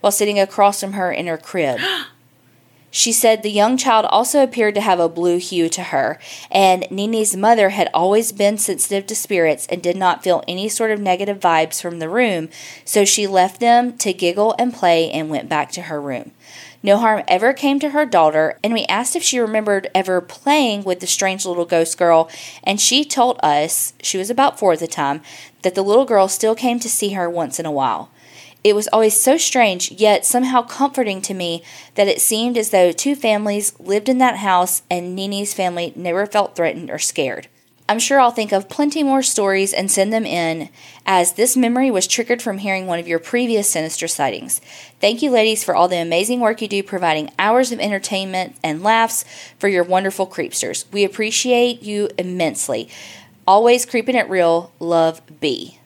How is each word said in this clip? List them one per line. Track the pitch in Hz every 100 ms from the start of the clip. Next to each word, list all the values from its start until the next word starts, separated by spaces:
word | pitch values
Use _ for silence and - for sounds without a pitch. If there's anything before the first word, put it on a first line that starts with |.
while | 208
sitting | 202 208 202
across | 196 - 202 202
from | 196
her | 196 180
in | - 175
her | 160
crib. | - 185 143 120
<gasps> | - - - _ _ _ _ _ _ _ _
She | - -
said | 220 233 220
the | 208
young | 208 214 254
child | 269 220 208
also | 202 254 294
appeared | 262 247 214
to | 202
have | 214 180
a | 170
blue | 170 175 175
hue | 175 180 165
to | 165
her, | 175 147 120 156 - - -
and | 196 190 185 -
Nini's | 190 208 220 214 190
mother | 214 233 196
had | 202 175
always | - 180 208 226
been | 202 202 208
sensitive | - 175 - 196 196
to |
spirits | 220 - 190 165 147 -
and | 175
did | 175
not | 185 185 170
feel | 185 175 -
any | 180 208
sort | - 226
of | 214
negative | 196 180 202 196
vibes | 185 160 160 -
from | 175 170
the | 160
room, | 208 240 180 160 - - - -
so | 214
she | 196 - 202
left | 190 185 190
them | 233 240 247 233
to | 214
giggle | 185 175 185 214 -
and | 247
play | 247 180 165 165
and | 156 156
went | 151 -
back | 156 -
to | -
her | 165 151
room. | 143 127 - _ - - - -
No | 208 202
harm | 233 214 -
ever | 180 226
came | 269 285 277
to | 302
her | 285 302
daughter, | 208 156 156 156 -
and | 208
we | 226 -
asked | 202 247
if | 349
she | - 254
remembered | 226 220 214 202 185
ever | 185 185 185
playing | 175 - - 302 254 202
with | 190 180
the | 185
strange | - 196 190
little | 190 175 170
ghost | 170 165 -
girl, | 175 165 165 - - -
and | - 202
she | - 262
told | 294 - 247 -
us, | 151 147 156 - - _
she | - 190
was | 190
about | 240 277 277
four | 202
at | 160
the | 165
time, | - 143 147 - - - _
that | 185
the | 180
little | 196 220 262
girl | 220 190
still | - 220
came | 220 247 240
to | 233
see | - 208
her | 196 175
once | 175 156 -
in | 165
a |
while. | 143 135 90 - _ - - - _ 208
It |
was | 208 208
always | 220 220 214
so | - 311
strange, | - 262 220 180 -
yet | - 214 202 -
somehow | 247 254 254
comforting | 247 - 269 269 226 190
to | 190
me | 190 175 170 - - -
that | - 202
it | -
seemed | - 220 240 240
as | 214
though | 196 180
two | 170 277 285
families | 233 208 208 202 208 -
lived | 180 202 214
in | 254
that | 254 196
house | 196 180 185 - _
and | 180 175 185
Nini's | 196 202 202
family | - 185 175 175 -
never | 175 175 202
felt | 208 202
threatened | - 170 - 165
or | 156
scared. | - - 135 110 - _ _ _ -
I'm | 214
sure | 233 277
I'll | 247
think | 240 208
of | 196 196
plenty | - 294 311
more | 285 269
stories | 262 - 196 190 196
and | - 196
send | - 196
them | 220 220
in, | 175 165 160 - _ - - -
as | 190 175
this | - 240 262
memory | 233 247 269
was | 202 185
triggered | - 233 240
from | 233 196
hearing | 202 190 185
one | 170
of | 170
your | 165
previous | 165 240 247 220 202
sinister | 165 160 - 165
sightings. | - 139 98 - - - - - _
Thank | 202 233
you, | 285
ladies, | 240 220 214
for | -
all | - 180
the | 180
amazing | 170 170 214 247
work | 226 220
you | 214
do, | 202
providing | 196 196 175 156 151 -
hours | 196 240 254
of | 233
entertainment | 202 202 - 196 190 185 180 -
and | 165 156
laughs | 196 226 226 - - - - _
for | 202
your | 185
wonderful | 175 185 190 190 190
creepsters. | - 151 - - - -
We | 202
appreciate | 196 196 214 220 247 240 240 233
you | 208 208 208 -
immensely. | 180 180 294 - - 117 - - - - - _ -
Always | 196 233 247 240
creeping | 240 233 247
it | -
real. | 190 170 165 180 _
Love, | 165 170 165 165 _ 151
B. | 151 123 - -